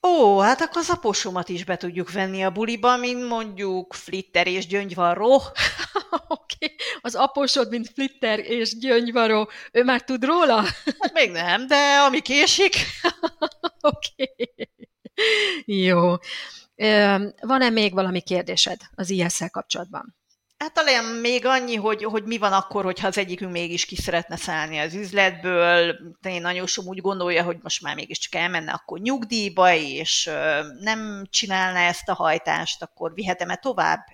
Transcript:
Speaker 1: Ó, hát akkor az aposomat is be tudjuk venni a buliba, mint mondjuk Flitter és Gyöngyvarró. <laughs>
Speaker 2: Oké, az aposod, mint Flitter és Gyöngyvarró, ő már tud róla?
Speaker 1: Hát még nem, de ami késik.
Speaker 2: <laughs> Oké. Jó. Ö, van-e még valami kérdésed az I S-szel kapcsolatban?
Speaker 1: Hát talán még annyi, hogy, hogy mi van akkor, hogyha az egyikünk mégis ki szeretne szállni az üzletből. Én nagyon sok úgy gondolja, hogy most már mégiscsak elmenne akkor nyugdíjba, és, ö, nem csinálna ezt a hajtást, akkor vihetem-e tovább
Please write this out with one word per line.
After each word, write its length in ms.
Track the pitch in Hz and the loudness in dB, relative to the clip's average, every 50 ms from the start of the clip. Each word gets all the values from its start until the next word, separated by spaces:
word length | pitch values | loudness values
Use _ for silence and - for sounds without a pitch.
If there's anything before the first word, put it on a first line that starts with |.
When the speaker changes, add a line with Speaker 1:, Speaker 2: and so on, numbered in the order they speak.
| - | 4
Speaker 1:
Ó, 320 | 359 359 330 254 202 202 196 | 4 6 6 6 6 6 6
hát 220 | 196 214 262 - | 6 4 4 2
akkor 220 | 330 320 - 339 | 0 -2 -2 -4
az 80 | 330 - | 0 0
aposomat 580 | 349 339 - 220 202 - - 226 185 180 175 - | -2 -2 0 -2 -2 -2 -4 -4 -4 -6 -6 -6
is 160 | 180 170 180 | -8 -10 -4
be 120 | - 185 | -6 -6
tudjuk 360 | 175 - 180 165 180 170 - | -4 -4 -6 -6 -6 -6 -6
venni 320 | 170 202 190 190 190 190 190 | -4 -4 -4 -4 -4 -2 -2
a 60 | 190 | -2
buliba, 460 | 175 196 220 233 233 220 208 247 247 | -2 -2 -4 -4 -4 0 2 2 2
mint 320 | 247 247 247 247 247 247 240 | 2 0 -4 -4 -4 -4 -4
mondjuk 640 | 233 226 220 214 196 180 202 190 185 185 180 _ - | -4 -4 -6 -8 -8 -6 -6 -4 -4 -4 -6 _ -14
Flitter 520 | - - - 185 190 185 _ _ 170 175 | -16 -12 -8 -8 -8 -8 _ _ 0 2
és 200 | 185 180 190 180 | 2 0 -4 -4
Gyöngyvarró. 760 | 165 185 202 202 196 175 185 175 175 175 185 208 233 269 269 269 - - - - - - - - | -4 -4 -4 -4 -4 -2 0 2 2 2 2 6 6 6 6 4 0 -4 -2 -2 -2 -2 -6 -10
<laughs> 420 | - - 403 - - - 320 - _ | -6 -6 -6 -6 -4 -6 -6 -4 _
Speaker 2:
Oké, 460 | 311 - _ _ - - 311 302 - - - 539 466 330 | -8 -8 _ _ -10 -6 -6 -8 -6 -6 -8 -8 -8 -8
az 140 | _ - - | _ -8 0
aposod, 560 | 170 - 269 - 277 285 262 - 277 247 208 | 2 2 2 2 0 0 2 2 0 0 0
mint 200 | 226 240 226 - _ | -2 -6 -6 -8 _
Flitter 440 | - 269 269 - _ - 226 214 214 | -4 -4 -4 -2 _ 0 0 0 0
és 400 | 208 - 233 240 226 220 220 226 | -2 -4 -2 -2 -2 -4 -4 -4
Gyöngyvarró, 720 | 226 269 240 233 240 240 233 247 226 220 214 214 214 214 - - - - | 0 2 2 4 2 2 0 2 2 4 4 2 0 -2 -8 -18 -20 0
ő 120 | _ 226 247 | _ 2 4
már 180 | 254 254 240 | 4 2 0
tud 220 | - - 262 247 220 | 0 -4 -4 -2 0
róla? 380 | 262 330 349 339 285 233 214 208 180 - - - 302 - - | 2 4 4 6 6 6 4 4 0 -4 -4 -6 -6 -4 -2
Speaker 1:
Hát 120 | 415 - | -4 -2
még 180 | - 330 277 202 | 2 2 2 2
nem, 360 | 175 165 170 175 175 208 254 | 2 -2 0 0 0 0 2
de 100 | 262 294 277 285 285 277 285 285 | 2 4 4 4 6 6 6 6
ami 140 | 277 254 277 | 4 4 0
késik. 560 | - - 262 285 302 370 - - 392 381 - - - - - - - 349 349 - - 330 | -2 0 2 4 4 4 4 4 4 4 2 0 -2 -4 -8 -2 -2 -2 -2 0 -6 -6
Speaker 2:
<laughs> 480 | - _ 302 311 - _ - 339 _ _ | -4 _ -6 -6 -6 _ -8 -8 _ _
Oké. 540 | - 294 294 302 - - _ _ 269 262 _ _ - - _ _ - _ _ _ - _ _ _ _ - _ - 427 440 440 427 415 403 381 311 - | 0 0 0 0 -8 -12 _ _ -8 -8 _ _ -8 -8 _ _ -14 _ _ _ -20 _ _ _ _ -14 _ 0 2 2 2 2 2 0 -2 -4 -4
Jó. 500 | - 208 190 185 185 185 175 175 180 175 175 - - - - - - - - - _ _ | -2 0 2 4 4 4 6 6 4 2 0 -4 -10 -12 -12 -12 -14 -18 -20 -20 _ _
Ö, 520 | - 208 214 214 208 208 202 202 196 202 208 - _ | -2 0 4 4 6 6 6 4 2 0 -4 -8 _
van-e 300 | - 220 262 269 254 240 | -2 0 2 2 4 2
még 220 | 226 226 214 202 | 4 2 2 2
valami 280 | 180 190 190 185 185 180 | 2 0 0 0 -2 -4
kérdésed 600 | - - 180 175 160 - - - - - 180 - - - - | -2 -2 -2 -2 -2 -2 0 0 0 0 0 -10 -12 -20 -10
az 160 | - 185 170 | -10 -6 -4
I 180 | 196 185 170 170 | 0 0 0 0
S-szel 220 | - - 175 175 | -2 -4 -6 -6
kapcsolatban? 680 | - 196 - _ - - 175 180 202 - - - _ _ _ _ _ _ _ _ _ _ 294 | -8 -10 -6 _ -6 -6 -6 -10 -12 -14 -14 -14 _ _ _ _ _ _ _ _ _ _ -10
Speaker 1:
Hát 80 | 320 | -4
talán 320 | _ 339 320 294 262 240 226 | _ 0 2 4 2 2 2
még 420 | 226 233 233 233 240 247 247 - | -2 -6 -2 0 0 0 2 2
annyi, 280 | 254 262 262 247 240 233 | 2 2 2 0 -2 -4
hogy, 300 | 220 196 220 214 208 208 | -2 0 -2 -2 -2 -4
hogy 200 | 220 214 220 202 | -4 -4 -4 -4
mi 140 | 214 233 226 | -4 -4 0
van 140 | 202 202 | 0 2
akkor, 320 | 190 196 190 - - 208 190 | 2 2 0 0 -4 -4 -2
hogyha 220 | 185 180 - - | -2 -4 -2 -4
az 120 | 196 190 208 | -2 -2 -2
egyikünk 340 | 196 180 180 175 202 185 | -4 -4 -6 -8 -8 -8
mégis 320 | 180 170 175 165 170 170 - | -6 -6 -6 -6 -4 -6 -6
ki 120 | - 190 | -6 -6
szeretne 400 | - - - 170 170 165 - 165 | -8 -6 -2 -2 -2 -4 -4 -10
szállni 420 | - - - 170 160 160 156 160 151 | -10 -8 -6 -4 -4 -4 -4 -4 -4
az 160 | 151 160 160 | -4 -4 -6
üzletből. 1000 | 196 208 185 190 202 196 190 185 165 170 180 180 175 170 170 175 175 170 170 165 - - 170 165 _ | -8 -10 -4 0 2 2 2 2 -2 -4 0 2 4 4 6 6 6 4 2 0 -6 -10 -20 -20 _
Én 180 | - 190 185 175 | -10 -8 -8 -4
nagyon 260 | 170 175 180 180 185 | -4 -4 -4 -4 -4
sok 180 | 185 - - 190 | -4 -6 -6 -6
úgy 160 | 180 190 185 | -10 -12 -4
gondolja, 420 | 180 196 196 185 180 175 175 165 | -4 -4 -2 0 -2 2 2 2
hogy 160 | 170 175 170 170 | 2 0 -2 -6
most 200 | - 175 - - | -6 -8 -8 -6
már 120 | 180 147 151 | -6 -6 -8
mégiscsak 460 | 151 - - 180 - - - - 170 | -8 -8 -10 -8 -10 -8 -6 -4 -2
elmenne 320 | 165 175 180 170 160 156 | -2 -2 -2 -4 -4 -4
akkor 280 | - 165 _ - - 170 | -8 -8 _ -10 -12 -6
nyugdíjba, 760 | 202 240 269 269 226 208 233 226 208 196 165 185 180 180 175 | -4 -4 -2 -2 -4 -4 -4 -2 -2 -2 2 6 6 6 6
és, 520 | 160 156 139 135 139 160 156 - - - | 4 2 -4 -6 -6 -4 -2 -2 -2 -2
ö, 340 | 165 156 147 147 156 151 147 151 151 135 127 | -4 -4 -2 -2 0 0 -2 -2 -6 -12 -8
nem 460 | 190 214 220 220 214 214 208 196 196 - | -4 -4 -4 -4 -6 -10 -10 -12 -14 -6
csinálna 480 | - - - 196 190 190 185 185 185 180 | -4 -4 -2 -2 -2 -2 -2 0 0 0
ezt 300 | 175 175 175 - - - | 0 0 0 -2 -4 -4
a 60 | 185 | -2
hajtást, 680 | - 170 160 156 165 - 170 156 160 165 - - - | 0 2 0 0 0 0 -2 -2 -2 -2 -6 -8 -10
akkor 320 | 170 - _ _ 170 165 165 | -10 -16 _ _ -10 -8 -8
vihetem-e 420 | 190 202 190 180 180 180 175 185 | -6 -4 -4 -4 -4 -4 -6 -6
tovább 480 | 175 - 269 254 180 160 160 160 - - - | -6 -4 -6 -2 0 0 0 0 -2 -4 -16